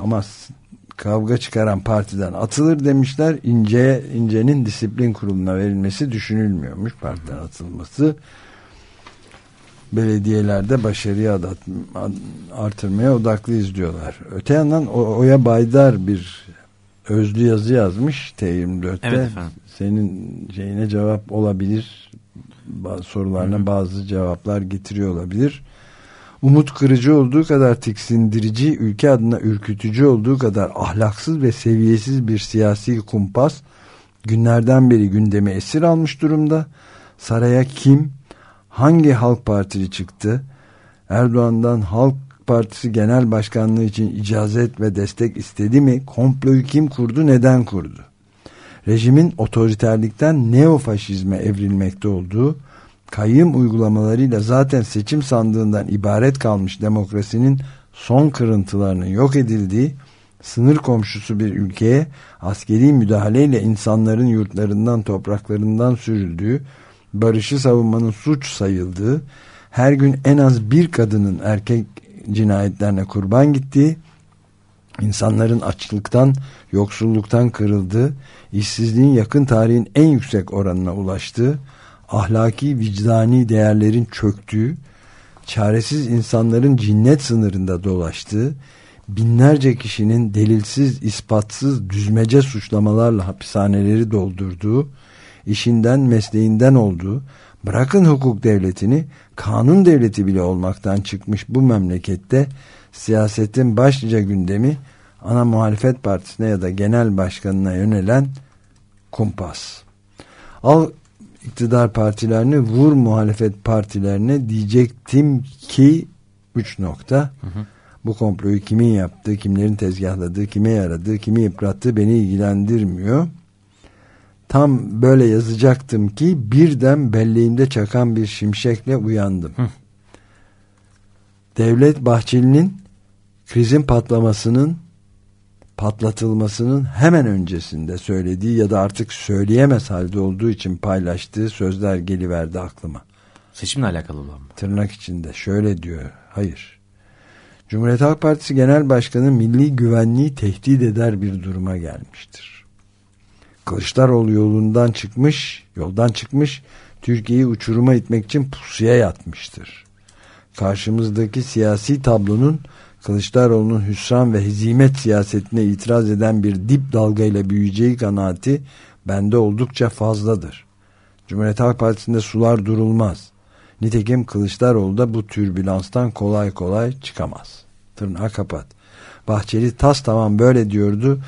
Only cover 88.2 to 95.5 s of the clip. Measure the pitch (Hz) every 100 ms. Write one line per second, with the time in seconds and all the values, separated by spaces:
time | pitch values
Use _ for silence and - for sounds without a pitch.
88.2 | - 104 131 139 - - _ _ - 101
89.2 | 113 117 135 151 131 131 107 - 107 117
90.2 | 113 104 107 110 104 135 139 135 110 -
91.2 | - 107 107 - 135 127 95 98 104 110
92.2 | 110 135 135 110 - 107 107 110 117 107
93.2 | 92 92 - 104 101 101 101 110 113 104
94.2 | 95 92 95 87 104 127 147 - _ -
95.2 | - - -